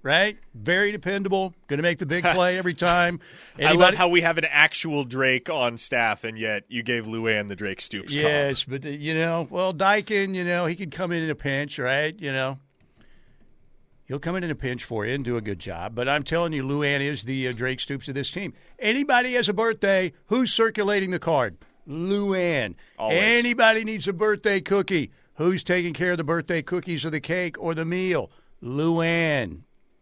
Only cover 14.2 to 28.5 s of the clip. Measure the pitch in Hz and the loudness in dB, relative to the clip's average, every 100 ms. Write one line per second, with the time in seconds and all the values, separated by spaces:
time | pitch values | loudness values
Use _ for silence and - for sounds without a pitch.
14.2 | 165 185 170 131 127 123 - 110 107 139 | -4 -4 -4 -4 -4 -6 -6 -6 -4 -4
15.2 | 120 120 104 90 98 85 98 113 127 147 | -4 -4 -4 -8 -10 -10 -8 -4 -2 0
16.2 | - 165 170 151 131 143 143 143 143 135 | 0 -2 0 -2 -2 -2 0 0 -2 -4
17.2 | 110 131 127 120 127 127 - 139 - 139 | -6 -4 -4 -4 -4 -4 -6 -8 -6 -6
18.2 | 131 180 196 - - - 214 254 285 247 | -6 -6 -8 -10 -20 -4 0 0 4 4
19.2 | 254 247 202 196 233 220 196 190 185 - | 4 0 0 0 0 2 2 2 2 -6
20.2 | - 233 247 - 226 214 202 202 190 180 | -2 0 0 2 2 2 0 0 0 -2
21.2 | 165 147 113 80 - _ 165 156 180 202 | 2 2 2 -4 -20 _ -12 -6 -2 0
22.2 | 202 190 175 147 104 85 - - 110 165 | 0 0 0 0 -2 -6 -20 -6 0 2
23.2 | 214 240 240 240 220 220 220 220 196 175 | 4 4 2 4 4 4 0 -4 -4 0
24.2 | 214 208 214 196 - 196 190 180 131 - | 0 2 2 0 2 0 2 0 -2 -10
25.2 | _ - 170 196 - 180 175 151 180 175 | _ 0 0 0 0 0 0 -2 0 0
26.2 | 147 165 156 165 - 180 180 160 160 151 | 0 -2 0 -4 -2 -4 -4 -4 -4 -6
27.2 | - 180 175 - 165 165 165 180 185 160 | -4 -2 -4 -4 -4 -4 -2 -2 0 -2
28.2 | 104 - _ | -4 -12 _